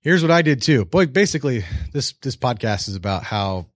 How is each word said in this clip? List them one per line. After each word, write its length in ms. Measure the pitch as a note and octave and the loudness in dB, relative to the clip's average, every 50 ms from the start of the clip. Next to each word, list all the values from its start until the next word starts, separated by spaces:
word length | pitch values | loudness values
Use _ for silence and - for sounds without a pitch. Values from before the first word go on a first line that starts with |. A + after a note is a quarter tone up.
Here's 200 | _ D3 F3+ F3+ | _ 2 2 4
what 100 | D#3+ D#3+ | 4 4
I 100 | E3 F3 | 4 4
did 200 | E3 D#3 C#3+ B2 | 4 2 0 2
too. 240 | - D#3+ D3+ A#2+ G2 | 2 4 4 4 2
Boy, 220 | D#2+ - F#3 F#3 | 2 2 2 2
basically 560 | D3 B2+ F#3+ G3+ - - D3+ C3+ C#3 B2 A2+ F#2 E2+ - - - - | 4 2 0 0 2 0 -2 -2 -2 -2 -2 -4 -6 -6 -6 -8 -6
this, 220 | - C#3+ C#3 - - _ | -6 -6 -6 -6 -10 _
this 140 | - C3+ - | -8 -8 -6
podcast 520 | _ - B2 A#2+ G2+ - A2 G#2 G2 - | _ -4 -4 -2 -2 -2 -4 -2 -4 -4
is 80 | - G2 | -8 -8
about 280 | F#2+ F2 G2+ F#2+ F2+ - | -6 -4 -4 -4 -4 -6
how 440 | - A2 G#2 G2 G2 F#2+ F#2 E2 _ _ | -6 -4 -4 -4 -4 -4 -6 -10 _ _